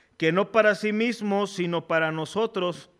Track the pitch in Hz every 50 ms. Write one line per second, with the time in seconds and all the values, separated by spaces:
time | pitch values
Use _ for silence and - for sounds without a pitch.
0 | _ _ _ - 160 160 165 185 202 - - 226 214 214 202 - - 214 208 214
1 | 226 247 226 - 208 208 196 202 202 196 196 - 175 170 170 165 165 - 170 160
2 | 160 160 160 160 156 - - 196 220 220 - 196 180 175 160 151 - - _ _